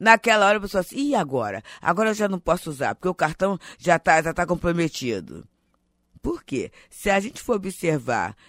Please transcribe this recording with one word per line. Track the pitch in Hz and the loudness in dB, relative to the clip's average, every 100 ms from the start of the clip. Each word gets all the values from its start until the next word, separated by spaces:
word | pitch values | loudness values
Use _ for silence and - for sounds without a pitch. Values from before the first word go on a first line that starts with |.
naquela | 214 220 233 214 202 | 4 6 6 4 6
hora | 214 | 4
a | |
pessoa | 196 196 | 0 -4
assim, | 175 - | -4 -4
"E | 285 | 0
agora? | 240 147 131 107 98 - - | 0 0 -2 -2 -6 -10 -6
Agora | - 175 220 | -2 2 0
eu | |
já | 214 208 | 0 -2
não | 185 | -2
posso | 165 175 165 | 0 -2 -2
usar, | 135 120 | -4 -4
porque | 107 185 | -2 -4
o | |
cartão | 180 156 - 196 190 - - | 0 -2 0 -2 -2 -8 -4
já | 180 165 | 0 2
tá, | 185 160 | 4 4
já | 165 | 2
tá | 160 175 | -2 -2
comprometido." | 175 175 170 165 - 123 98 - 76 - _ _ _ _ _ _ _ | -2 -2 0 -2 -2 -4 -4 -6 -16 -20 _ _ _ _ _ _ _
Por | - 339 | -8 -8
quê? | - 127 - - - | -6 -6 -6 -10 -20
Se | - 202 | -6 0
a | 196 | 0
gente | 214 - | 0 -6
for | - 208 | -4 -4
observar | 190 - 170 151 120 113 90 - | -4 -4 -2 0 0 -2 -2 -8